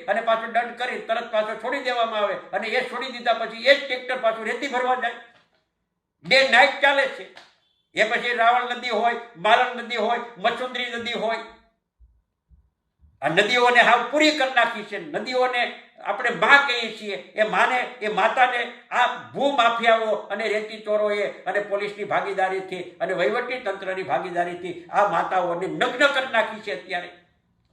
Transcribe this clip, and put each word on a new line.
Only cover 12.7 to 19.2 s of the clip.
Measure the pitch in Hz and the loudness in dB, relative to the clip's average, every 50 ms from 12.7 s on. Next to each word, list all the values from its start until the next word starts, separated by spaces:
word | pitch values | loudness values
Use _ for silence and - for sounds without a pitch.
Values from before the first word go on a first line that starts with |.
| _ _ _ _ _ _ _ _ _ - | _ _ _ _ _ _ _ _ _ -4
આ | 135 151 | -4 0
નદીઓને | 165 190 208 208 247 247 240 240 - 240 | 2 2 2 2 4 2 4 4 6 6
હાવ | 214 208 233 240 240 - | 6 6 6 4 2 2
પૂરી | 277 302 311 302 302 294 | 2 2 4 4 4 2
કરી | 262 262 - | 0 0 2
નાખી | 240 226 233 233 214 208 - | 2 2 2 0 -6 -10 -10
છે. | 208 185 | -10 -10
નદીઓને | 170 151 143 214 214 254 254 254 254 247 247 247 233 - - - - _ _ - - - | -8 -8 -8 -8 -6 -4 0 0 0 0 0 -2 -2 -4 -6 -12 -18 _ _ -12 -8 -6
આપણે | 208 226 240 240 190 165 | -4 -2 -2 -2 -2 2
મા | 208 240 277 277 277 | 4 6 6 6 6
કહીએ | - 240 240 226 220 - | 4 0 -2 -4 -6 -8
છીએ, | - 214 208 196 180 - - - | -10 -10 -8 -8 -8 -10 -6 -2
એ | 214 214 | 0 0
માને, | 208 185 190 233 247 254 247 - - - - | 2 2 2 2 2 2 0 -2 -4 -8 -8
એ | 208 214 | -6 -4
માતાને | 185 180 202 220 220 262 247 247 247 240 233 233 - - - - | 0 2 2 2 4 4 4 4 4 0 -4 -6 -10 -16 -10 -4
આ | - 233 247 226 - - | 0 2 2 2 0 -4